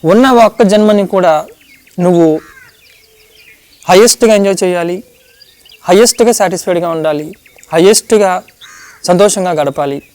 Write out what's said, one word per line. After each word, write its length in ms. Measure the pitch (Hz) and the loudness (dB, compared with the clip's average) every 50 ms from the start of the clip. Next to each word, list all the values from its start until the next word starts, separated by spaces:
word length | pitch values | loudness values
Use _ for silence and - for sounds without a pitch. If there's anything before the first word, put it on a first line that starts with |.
| - 160 180 | 0 2 2
ఉన్న 140 | 220 262 269 254 233 226 | 4 4 4 4 4 2
ఒక్క 180 | 208 - - 196 190 202 | 2 2 0 0 2 2
జన్మని 320 | 214 214 214 214 208 196 185 - | 2 2 2 2 0 -2 -2 -2
కూడా 200 | 190 180 175 156 151 156 - - _ _ _ - _ _ _ _ - 175 | 0 0 2 0 0 -4 -8 -18 _ _ _ -20 _ _ _ _ -4 -2
నువ్వు 240 | 180 180 170 165 160 156 156 - - - - - - _ _ _ _ _ _ _ _ _ _ _ _ _ _ _ _ _ _ _ _ _ _ - - | 0 2 2 2 2 0 -2 -6 -14 -20 -20 -20 -20 _ _ _ _ _ _ _ _ _ _ _ _ _ _ _ _ _ _ _ _ _ _ -4 0
హైయెస్ట్గా 440 | 185 185 220 240 - - - 220 220 202 | 2 4 4 2 0 -2 0 0 0 0
ఎంజాయ్ 200 | 196 196 196 180 - | 0 -2 -2 -2 -4
చేయాలి, 340 | 185 180 175 170 170 175 185 240 _ _ _ _ _ _ _ _ _ _ _ _ _ _ _ _ - | -4 -4 -4 -4 -6 -8 -10 -12 _ _ _ _ _ _ _ _ _ _ _ _ _ _ _ _ 0
హైయెస్ట్గా 460 | 180 196 233 233 - - 233 226 233 - | 2 2 2 0 0 -2 -2 -2 0 -2
సాటిస్ఫైడ్గా 480 | 202 180 175 175 - - 180 175 170 170 165 | -2 -4 -4 -8 -6 -4 -4 -4 -4 -4 -6
ఉండాలి, 320 | 160 156 156 151 147 151 156 190 _ _ _ _ _ _ _ - | -4 -4 -4 -4 -6 -8 -12 -16 _ _ _ _ _ _ _ -2
హైయెస్ట్గా 580 | 165 165 190 220 - - _ 226 214 202 190 180 185 - _ _ _ - - - - - - - - _ - | 2 2 2 2 0 0 _ 0 0 0 0 -2 -4 -8 _ _ _ -20 -20 -20 -20 -20 -20 -20 -16 _ -2
సంతోషంగా 440 | 180 175 202 208 190 202 190 185 170 156 | 0 2 2 0 0 -2 -4 -4 -4 -2
గడపాలి. 400 | 147 143 139 - 147 143 139 139 - _ _ | -4 -4 -4 -6 -6 -6 -6 -10 -12 _ _